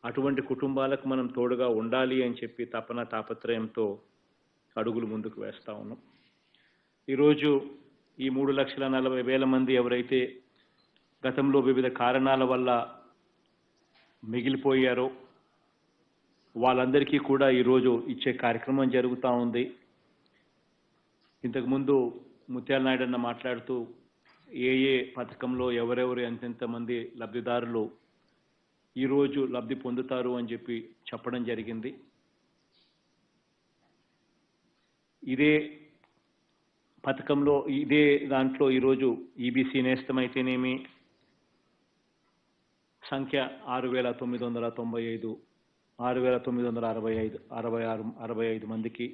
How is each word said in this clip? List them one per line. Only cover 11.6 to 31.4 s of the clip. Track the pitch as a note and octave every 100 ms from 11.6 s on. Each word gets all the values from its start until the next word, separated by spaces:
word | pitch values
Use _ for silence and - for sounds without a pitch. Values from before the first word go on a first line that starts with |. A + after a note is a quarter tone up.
వివిధ | B2+ B2+ B2+
కారణాల | B2+ B2 C3 C3+ C3
వల్ల | B2+ B2+ B2+ A#2+ - - - _ _ _ _ _ _ _ _ _ _ _
మిగిలిపోయారో | A2 A#2+ B2 C3 C3+ C3+ C3 B2 C3 C3 - _ _ _ _ _ _ _ _ _ _ _ _ A#2
వాళ్ళందరికీ | B2 B2+ B2+ C#3 C#3 C#3+
కూడా | C#3 C#3 C3+
ఈరోజు | B2+ B2 C3 B2+ B2 A#2+
ఇచ్చే | B2 C3+
కార్యక్రమం | A#2 A#2+ A#2 B2 C3+ C3 B2+
జరుగుతా | B2 B2+ B2+
ఉంది. | B2 A#2+ A#2+ B2+ - _ _ _ _ _ _ _ _ _ _ _ _ _ _ _ _
ఇంతకుముందు | B2+ C3 B2 C3+ C#3 C#3 A#2+ - - _ -
ముత్యాల | B2 A#2+ C3+
నాయుడు | C3 C3
అన్న | B2 B2
మాట్లాడుతూ | A#2+ A#2+ B2+ B2 A2+ B2+ A#2 - _ _ _ _ _ F#3 B2+
ఏ | C3 C3+
ఏ | C3 - -
పథకంలో | A#2 - B2+ B2+ B2+
ఎవరెవరు | A#2+ A#2 B2 B2+ B2
ఎంతెంత | A#2+ A#2 A#2+ A#2
మంది | A#2+ A#2 A#2 A#2+ A2+ B2
లబ్ధిదారులు | A2+ A#2 A#2 A#2+ A#2+ A#2 G#2+ - _ _ _ _ _ _ _ _ _ -
ఈరోజు | C3 C#3 C#3 C#3+
లబ్ధి | C3 B2 A2+
పొందుతారు | C3 C3 B2 C3 B2+ B2+ B2
అని | A#2
చెప్పి | A#2 - A#2 A2+ _ -
చెప్పడం | A#2 - B2